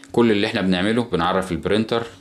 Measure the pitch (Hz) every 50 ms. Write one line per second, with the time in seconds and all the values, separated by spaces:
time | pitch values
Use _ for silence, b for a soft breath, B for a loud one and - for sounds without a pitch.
0 | B B - 120 120 117 107 101 104 110 113 107 95 95 92 90 95 107 113 123
1 | 117 - 92 85 82 90 95 95 92 - 87 78 - - 101 110 110 - 117 117
2 | 117 - - -